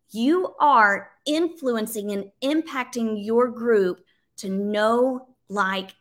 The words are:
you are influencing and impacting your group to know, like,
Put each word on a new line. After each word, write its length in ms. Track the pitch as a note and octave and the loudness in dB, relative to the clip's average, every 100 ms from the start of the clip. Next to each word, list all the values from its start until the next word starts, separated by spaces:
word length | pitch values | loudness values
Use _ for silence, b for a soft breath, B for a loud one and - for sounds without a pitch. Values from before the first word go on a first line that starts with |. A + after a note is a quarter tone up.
| _ | _
you 440 | G#3+ A#3+ F4+ F#4 - | -2 2 2 0 0
are 520 | D4 B3+ G#3 G3 - _ - | 4 6 4 2 -6 _ -4
influencing 840 | D#4 E4+ E4+ C4 A#3 G#3+ A3 G#3 | -2 -2 -4 -4 -2 -4 -6 -6
and 180 | G3+ G3 - | -6 -8 -6
impacting 800 | C4 D#4 D#4+ C4+ B3 B3 A3+ G#3+ | -2 -2 -2 -6 -6 -4 -4 -4
your 260 | G3+ A3+ B3 | 0 0 0
group 540 | A3+ A#3 A3 F#3 - _ _ _ - | -2 2 2 2 -2 _ _ _ -14
to 100 | F#3+ | -6
know, 800 | F#3+ G3+ G#3 G#3+ A#3 B3+ B3+ B3+ _ - | -4 -2 0 2 2 0 -2 -10 _ -8
like, 440 | G3 F#3+ F#3+ F#3+ - | -2 -2 -2 -8 -14